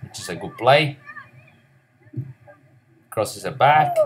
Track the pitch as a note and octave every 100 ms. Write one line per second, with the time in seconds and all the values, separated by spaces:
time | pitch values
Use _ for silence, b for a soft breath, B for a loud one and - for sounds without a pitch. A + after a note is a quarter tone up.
0 | - - - - - - A#2+ D3+ D3 -
1 | - - - - - _ _ _ _ _
2 | _ - - - - - _ _ _ _
3 | - A2 G#2 - F#2 B2 C3+ D3+ D#3 E5